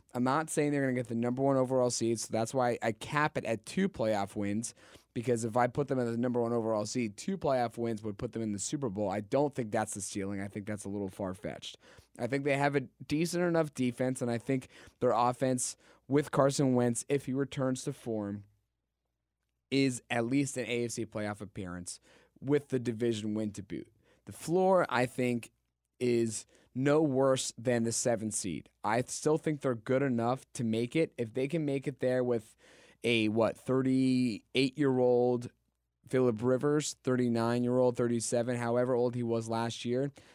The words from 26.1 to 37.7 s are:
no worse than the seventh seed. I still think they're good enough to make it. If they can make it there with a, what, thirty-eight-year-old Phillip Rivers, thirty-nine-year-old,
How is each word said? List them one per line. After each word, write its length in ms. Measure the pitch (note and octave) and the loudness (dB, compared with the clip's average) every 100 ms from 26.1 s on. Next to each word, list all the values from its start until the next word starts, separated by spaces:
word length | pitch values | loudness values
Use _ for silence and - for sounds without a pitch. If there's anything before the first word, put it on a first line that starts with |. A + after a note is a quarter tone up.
| A#2 A#2 G#2+ - _ _ B2 | 2 2 -2 -10 _ _ -2
no 260 | C#3 D3+ | 2 4
worse 520 | D#3 C3 C3+ C3 - - | 4 4 2 2 -2 -4
than 260 | A#2 A#2+ | 0 2
the 100 | A#2 | 2
seventh 400 | A2+ B2 A#2 A2 | 0 0 0 -2
seed. 340 | - F#2+ D2+ - _ | -4 -4 -6 -10 _
I 180 | G2+ A#2 B2 | 0 0 -2
still 300 | - D3+ D#3 | -2 0 0
think 240 | D#3+ D3+ | 0 -2
they're 140 | C#3 A#2 | -2 -2
good 260 | - C3 | 0 0
enough 440 | C#3 A#2+ A#2 C3 - - | 2 2 0 -2 -6 -6
to 100 | A#2 | -2
make 280 | A2 A#2+ | 0 0
it. 200 | D#3+ E3 - | 0 -2 -2
If 160 | A2+ | -6
they 140 | B2 C#3 | -4 -2
can 160 | E3 | -2
make 240 | D3 C#3 C#3 | -2 -2 -4
it 140 | B2+ | -2
there 200 | B2+ B2+ | 0 0
with 320 | B2 A#2+ - _ - - - _ | 2 0 -4 _ -20 -20 -20 _
a, 260 | A#2 A#2 G#2+ | 2 4 4
what, 260 | A2 A2 - | 2 2 0
thirty-eight-year-old 1900 | - C3 C3 C3 C3 B2+ B2+ G2+ - B2 C3+ C#3+ C#3+ B2+ B2 B2 B2 B2 B2 - _ _ _ _ - | -2 0 2 2 2 2 0 -2 -2 0 0 2 0 2 4 4 4 0 -4 -14 _ _ _ _ -4
Phillip 320 | C3 B2+ A2 | 2 2 2
Rivers, 540 | B2 B2+ D3 D3+ D3 - | 2 2 2 0 0 -4
thirty-nine-year-old, 960 | - B2+ B2 A#2 A#2 A#2+ A#2+ | 0 2 2 2 2 2 2